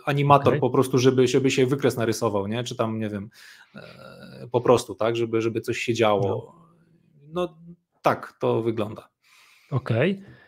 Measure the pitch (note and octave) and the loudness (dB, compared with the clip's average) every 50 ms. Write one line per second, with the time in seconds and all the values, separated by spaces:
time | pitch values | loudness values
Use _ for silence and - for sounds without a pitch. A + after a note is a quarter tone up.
0 | - - C#3+ C#3+ C#3+ C#3+ C#3+ C#3 C#3 C3 C3 D3 C3+ B2+ B2+ C3+ B2+ C3 - C3 | -6 -4 -2 0 4 6 6 6 6 4 2 2 0 0 2 2 2 2 2 4
1 | A#2+ C3 C3 B2+ B2+ B2 B2+ C#3 C3+ C3+ C3 C#3 C3 B2 C#3+ C#3 - B2+ - - | 4 4 4 4 2 4 2 2 0 2 2 2 2 0 0 0 0 -2 0 0
2 | A2+ A2+ A2 - A#2+ A2+ G#2 G2+ G2 G2+ G#2+ A#2+ B2 B2 B2 A#2 A#2+ A2 A2 A2 | -2 -2 -2 -2 -2 -2 -2 -2 -4 -4 -6 -6 -6 -8 -6 -4 -4 -4 -4 -6
3 | A2 G#2 G#2 G2+ G2+ A2 _ - - - - - - _ _ - - - - - | -6 -6 -8 -8 -10 -12 _ -20 -20 -20 -20 -20 -20 _ _ -20 -20 -20 -20 -20
4 | - - - - - - - - - A#2+ - B2 B2 B2+ B2 A#2 - - G2 - | -20 -20 -20 -20 -20 -20 -18 -18 -12 -2 -2 0 4 6 4 4 4 -2 -4 -2
5 | G#2+ A2+ A#2 A#2 A#2 A#2 A2+ A2+ A2 A#2 G#2+ A2+ A2 - A2+ - - - A#2 A2+ | -2 -2 0 -2 -4 -2 -2 -2 -2 -2 -4 -4 -6 -6 -6 -6 -4 -4 0 2
6 | A2+ G#2+ G#2 G2 G2 G2 G2 - - - - - _ _ _ _ _ _ _ _ | 2 4 4 2 0 0 -2 -4 -8 -12 -20 -20 _ _ _ _ _ _ _ _
7 | _ _ _ D3 C#3+ D3 D#3+ F3 F3+ E3+ D#3+ - - E3+ F3 _ _ _ _ _ | _ _ _ _ _ -10 -6 -6 -6 -6 -8 -16 -20 -20 -20 _ _ _ _ _
8 | _ D3+ A#2+ - - - - _ - B2 A#2+ A#2 A2+ A#2 A2 A2 G#2 G#2 G2+ - | _ 0 0 0 -6 -16 -12 _ -2 -2 0 0 -2 -2 -2 -2 -6 -6 -8 -14
9 | - _ _ _ _ _ _ _ _ _ _ _ _ _ C#3+ B2+ - - A#2 A2 | -18 _ _ _ _ _ _ _ _ _ _ _ _ _ -6 -6 -2 -2 0 0
10 | C#3+ F#3 G3+ G3 - - - - _ | 2 0 0 -4 -8 -20 -20 -20 _